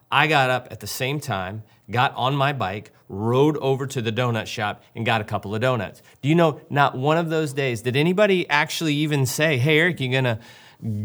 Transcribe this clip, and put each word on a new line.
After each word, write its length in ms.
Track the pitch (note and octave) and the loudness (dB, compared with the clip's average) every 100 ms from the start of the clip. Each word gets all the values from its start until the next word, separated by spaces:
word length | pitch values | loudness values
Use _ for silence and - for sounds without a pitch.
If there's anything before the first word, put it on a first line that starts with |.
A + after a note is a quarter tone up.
| - | -2
I 160 | C3+ D3+ | 2 4
got 240 | D3+ B2+ | 4 2
up 160 | B2+ - | 0 -4
at 100 | F#2+ | -14
the 60 | G#2+ | -12
same 340 | - C3 D3 | -6 -4 -4
time, 440 | - G2 F#2 G#2+ - _ - | -4 -4 -4 -8 -14 _ -6
got 240 | A2+ C#3 - | 0 0 0
on 200 | B2+ C#3+ | -2 0
my 180 | C3+ | -2
bike, 380 | C3+ F#2 G2+ - _ - | -2 -4 -6 -12 _ -14
rode 480 | F#2+ A2+ B2+ D3+ D3 | -4 0 4 2 2
over 280 | C3+ C3+ C3+ | -2 -2 -4
to 160 | B2+ | -4
the 100 | A2+ | -4
donut 340 | A2 B2 A2+ F#2 | -2 -2 -2 -4
shop, 360 | - G#2 G2+ _ - | -4 -4 -6 _ -6
and 100 | A2+ | 0
got 160 | A2+ | 0
a 20 | |
couple 300 | G#2 G#2 G2 | 0 -6 -4
of 80 | G#2+ | -2
donuts. 400 | B2+ B2 F2 - - - | 0 0 -4 -12 -20 -8
Do 80 | C#3 | 0
you 60 | E3 | 4
know, 260 | E3 C#3 - | 4 2 -4
not 260 | C#3 C#3 C3+ | 2 2 2
one 220 | C#3 E3 | 0 0
of 120 | E3 | 0
those 240 | D#3+ D3+ | -2 -2
days 280 | C3 C3+ A#2 | -2 -2 -2
did 140 | - C3 | -2 2
anybody 540 | E3 F3+ G#3 F#3 - | 2 4 2 2 2
actually 440 | D3 D3+ - D#3+ D3 | 0 0 -2 -2 0
even 300 | D3+ D3 C3 | 0 0 0
say, 320 | - D#3 C3 | 2 2 2
"Hey, 220 | C#3+ D3+ | 4 4
Eric, 200 | F3 C#3+ | 2 0
you 100 | B2+ | -2
gonna 300 | C3 B2 A2 - - - - A2+ G#2 | 0 0 -2 -8 -20 -20 -12 -6 -4